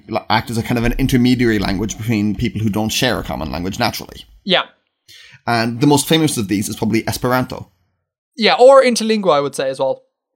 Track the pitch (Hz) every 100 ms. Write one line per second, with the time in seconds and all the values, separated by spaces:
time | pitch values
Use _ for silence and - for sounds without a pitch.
0 | - 110 - 110 - 113 110 120 117 123
1 | 131 131 127 127 120 107 95 95 107 -
2 | 110 107 104 98 117 104 110 104 110 -
3 | 131 90 - 65 76 69 90 113 113 -
4 | - - - - 196 165 - _ _ _
5 | _ - - - - 117 117 117 135 143
6 | - 160 156 - 95 101 104 110 107 110
7 | - - 123 127 127 - - _ _ _
8 | _ _ _ 262 202 160 254 269 247 226
9 | 220 220 190 147 139 131 135 135 135 131
10 | _ _ _